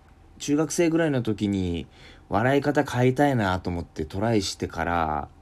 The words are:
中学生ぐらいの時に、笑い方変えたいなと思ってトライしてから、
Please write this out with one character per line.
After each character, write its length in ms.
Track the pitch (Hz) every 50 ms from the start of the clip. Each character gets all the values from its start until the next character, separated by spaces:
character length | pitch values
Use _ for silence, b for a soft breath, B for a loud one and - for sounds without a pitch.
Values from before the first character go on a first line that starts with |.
| - - - - - - - -
中 180 | - - 143
学 140 | 147 160 151
生 180 | - - 170 160
ぐ 80 | 160
ら 80 | 165 165
い 60 | 156
の 100 | 139 127
時 260 | 113 113 104 - 107
に、 380 | 101 101 98 92 90 85 80 - B B B B B B B B -
笑 280 | 85 101 117 127 139
い 40 | 143
方 220 | 143 147 143 151 135
変 260 | - 123 123 127 127
え 40 | 127
た 160 | 143 147 143
い 60 | 135
な 240 | 117 104 95 92 90
と 100 | - 92
思 120 | 87 85
っ 20 | -
て 220 | - - - 80
ト 140 | 78 - 95
ラ 140 | 107 117 117
イ 80 | 104
し 140 | 90 - -
て 120 | - 92
か 160 | - - 85 80
ら、 420 | 82 85 85 80 78 76 73 - - - -